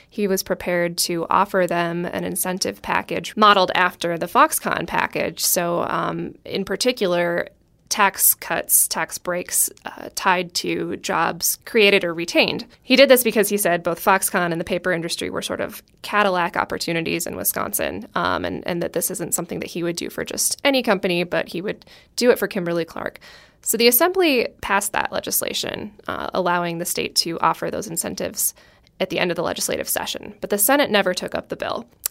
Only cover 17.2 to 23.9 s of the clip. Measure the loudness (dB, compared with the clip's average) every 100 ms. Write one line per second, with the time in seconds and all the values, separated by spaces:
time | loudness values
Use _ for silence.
17.2 | -4 -4 -4 -2 -4 -4 -4 -4 -6 -2
18.2 | 0 0 -2 -4 -4 -4 -2 -4 -4 -6
19.2 | -4 -4 -4 -8 -6 -4 -4 -4 -6 -6
20.2 | -6 -2 -2 0 0 0 0 0 0 0
21.2 | 0 -2 -4 -8 -8 -10 -14 -20 _ 2
22.2 | 4 4 2 -2 -2 -2 -4 -6 -8 -10
23.2 | -20 -20 -20 _ -4 4 6